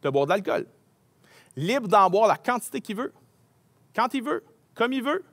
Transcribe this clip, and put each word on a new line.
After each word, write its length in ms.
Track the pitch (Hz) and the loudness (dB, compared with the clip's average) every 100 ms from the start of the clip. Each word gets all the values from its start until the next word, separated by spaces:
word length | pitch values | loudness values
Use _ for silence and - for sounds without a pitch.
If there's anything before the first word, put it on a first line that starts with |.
de 80 | 143 | 0
boire 160 | 135 143 | 0 2
de 60 | |
l'alcool. 340 | 190 190 - - _ _ _ _ _ _ - _ - | 0 0 -4 -4 _ _ _ _ _ _ -20 _ -8
Libre 320 | 160 254 220 | -2 -2 2
d'en 220 | 202 190 | 4 6
boire 180 | 190 220 | 4 2
la 80 | 151 | 2
quantité 460 | - 247 - 269 | -2 -4 -4 -10
qu'il 140 | - 202 | -10 -8
veut, 180 | 262 _ _ _ _ _ _ _ _ - | -10 _ _ _ _ _ _ _ _ -2
quand 160 | 240 277 | -2 -2
il 80 | |
veut, 200 | 240 - - _ _ | -4 -6 -6 _ _
comme 180 | - 233 | -2 -2
il 120 | 262 | 0
veut. 200 | 247 339 - | -2 -4 -6